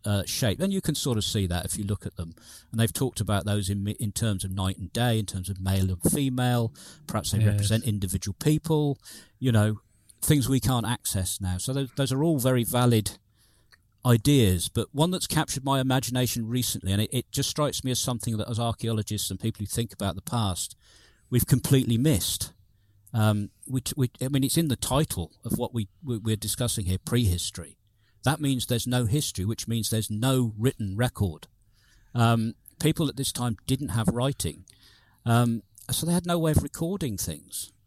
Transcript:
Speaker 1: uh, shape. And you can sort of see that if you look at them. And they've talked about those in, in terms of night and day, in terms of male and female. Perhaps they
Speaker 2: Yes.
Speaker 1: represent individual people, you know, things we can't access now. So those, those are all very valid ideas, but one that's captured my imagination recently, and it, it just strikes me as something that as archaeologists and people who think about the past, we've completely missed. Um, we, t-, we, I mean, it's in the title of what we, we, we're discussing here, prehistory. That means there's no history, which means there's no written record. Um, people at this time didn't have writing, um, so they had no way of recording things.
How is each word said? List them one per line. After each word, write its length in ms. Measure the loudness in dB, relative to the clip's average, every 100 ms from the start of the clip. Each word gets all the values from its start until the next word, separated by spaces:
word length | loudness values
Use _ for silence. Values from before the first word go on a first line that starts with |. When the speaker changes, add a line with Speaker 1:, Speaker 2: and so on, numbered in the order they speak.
| 0
Speaker 1:
uh, 180 | -2 -2
shape. 360 | -2 0 0
And 100 | 0
you 80 | 0
can 160 | -2 -2
sort 220 | 0 0
of 80 | 0
see 200 | 0 0
that 180 | -2 -4
if 120 | -6
you 60 |
look 220 | -4 -4 -6
at 100 | -8
them. 180 | -10 -12 -20 -20 _
And 80 | 0
they've 140 | 0
talked 260 | 2 -4 -2
about 240 | -2 0
those 260 | 0 -2 0
in, 160 | -2 -2 -4
in 140 | -4
terms 320 | -2 -2 -2 -4
of 60 |
night 260 | -2 -2 -4
and 160 | -6
day, 260 | 0 2 0
in 60 | -2
terms 240 | -6 -6
of 100 | -4
male 300 | 0 2 2
and 100 | 0 0
female. 580 | 0 0 0 2 2 0 -4 -20 -20 -6
Perhaps 240 | -4 0
they 80 | 2
Speaker 2:
Yes. 80 | 4
Speaker 1:
represent 360 | 4 2 0
individual 520 | 0 -2 -2 -2 -4 -2
people, 560 | 2 2 2 0 2 -2 -10 -20 -20 _
you 120 | 2
know, 300 | 4 4 0 _ _ _ _
things 260 | 2 2 4
we 140 | 2
can't 240 | 2 0 0
access 560 | -4 -2 -2 -2 -4
now. 160 | -4 -4
So 160 | -2
those, 160 | -4 -4 -2
those 160 | -2
are 100 | 2
all 160 | 2 2
very 240 | 4 2
valid 540 | 2 4 6 4 2 -8 _ _ _ _ _ _ _ _ 4
ideas, 640 | 4 6 6 6 4 0
but 180 | -4 -4
one 180 | 0 0
that's 160 | 0 0
captured 380 | 0 0 -4 0
my 160 | 2
imagination 640 | 2 2 0 0 0 -2 -2
recently, 460 | -2 -2 -4 0
and 80 | 0
it, 80 | 0
it 200 | -2 -4
just 160 | -4 -2
strikes 340 | 0 -2 -2
me 80 | -2
as 80 | -2
something 380 | -2 -2 -2 -4
that 120 | -2
as 80 | -2
archaeologists 720 | -2 -2 -2 -2 -2 -4 -4
and 100 | -4
people 180 | -4 -4
who 60 | -6
think 260 | -4 -4
about 240 | -4 -4 -4
the 60 |
past, 560 | -4 -2 -2 -2 -8 -12 _ -20 -20 _ _
we've 160 | 0 2
completely 520 | 0 4 2 4 2
missed. 560 | 4 2 0 -4 -8 _ _ _ _ _ _
Um, 360 | 0 2 2 -2 _ -6
we, 140 | -6
t-, 120 | -4 -2
we, 120 | -2 -2
I 60 | -2
mean, 160 | 0 2
it's 120 | 2
in 120 | 0
the 80 | 0
title 560 | 0 0 0 -2 -6 _
of 140 | -4 -2
what 160 | -2
we, 160 | -4 -6 _
we, 160 | -6 -4
we're 200 | -2 -2
discussing 480 | -2 -2 -2 -2 -2
here, 120 | -2
prehistory. 720 | 0 2 2 0 -4 -8 -14 _ _ _ _ _
That 160 | -2 0
means 260 | 0 0 0
there's 200 | -2 0
no 180 | 0 2
history, 380 | 0 -2 -4 -4
which 220 | -4 -4
means 220 | -2 0
there's 200 | -2 -2
no 440 | -2 2 2 0 0
written 380 | 0 0 -4 0
record. 520 | -2 2 -2 -2 -16 _ _ _ _ _ _ 2
Um, 380 | 4 4 0 -4 -20 _
people 300 | 0 2 -2
at 80 | -2
this 140 | -6
time 240 | -4 -4 -4 -2
didn't 220 | -2 0
have 180 | 0 0
writing, 560 | 0 -2 -2 -6 -8 -18 -20 -20 _ _ _ 2
um, 380 | 4 4 0 -6 -20 -8
so 140 | -4 0
they 80 |
had 120 | 0 0
no 140 | 0
way 120 | 2
of 120 | 2
recording 540 | 0 -6 -4 -2 -4 -4
things. 540 | -6 -8 -10 -12 -12 _